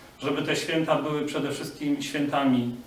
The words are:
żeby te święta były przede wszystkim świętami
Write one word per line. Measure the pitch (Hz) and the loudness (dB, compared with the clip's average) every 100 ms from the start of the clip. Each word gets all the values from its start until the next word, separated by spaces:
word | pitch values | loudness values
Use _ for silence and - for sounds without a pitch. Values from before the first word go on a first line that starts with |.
| - - | -20 -6
żeby | 143 147 | -2 0
te | 156 147 | 0 0
święta | - 160 156 147 | 2 0 2 2
były | 147 151 - | 2 -2 -2
przede | 151 139 | -2 -2
wszystkim | - - - 147 139 | -4 -6 -4 -2 -2
świętami | - 151 143 143 135 123 120 120 | -2 -2 0 2 4 4 2 -4